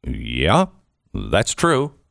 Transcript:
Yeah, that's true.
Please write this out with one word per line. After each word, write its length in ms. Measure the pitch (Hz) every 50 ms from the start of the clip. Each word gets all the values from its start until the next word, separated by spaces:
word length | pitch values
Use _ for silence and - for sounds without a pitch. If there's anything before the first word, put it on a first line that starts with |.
| -
Yeah, 600 | 67 60 53 58 57 60 62 65 80 110 165 190 185 _ _ _ _ _ _ _ _ -
that's 400 | 104 - 52 - 98 117 - -
true. 380 | - - 170 156 131 139 147 _ _ _ _